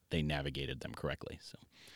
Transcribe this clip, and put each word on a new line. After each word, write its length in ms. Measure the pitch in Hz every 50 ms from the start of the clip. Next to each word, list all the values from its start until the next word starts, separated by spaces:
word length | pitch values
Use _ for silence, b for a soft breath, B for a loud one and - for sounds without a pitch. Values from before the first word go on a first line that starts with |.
| _ _
they 140 | - 82 76
navigated 560 | 76 76 71 69 71 65 65 69 65 65 -
them 160 | - - -
correctly. 420 | - - 73 - - - - - - -
So. 160 | - - - - - B B B B B